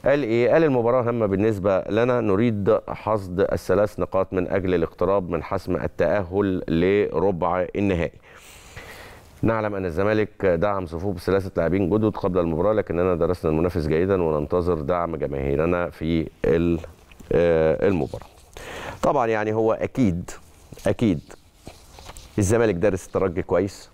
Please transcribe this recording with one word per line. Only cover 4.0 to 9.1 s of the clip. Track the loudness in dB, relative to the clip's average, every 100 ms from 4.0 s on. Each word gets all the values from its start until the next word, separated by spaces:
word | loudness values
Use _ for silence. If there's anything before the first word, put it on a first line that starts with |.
| -2 -2 0
من | -2 -2
أجل | -2 0
الاقتراب | 0 -2 -2 0 0 0
من | -4
حسم | -4 -6 -4
التأهل | -4 -4 -2 0 0 -2 -2 0 -2 -2
لربع | 2 4 2 2 0 0 0 -2 0 -2
النهائي. | -2 0 0 -2 -6 -20 -20 -20 -20 -20 -20 -18 -20 -20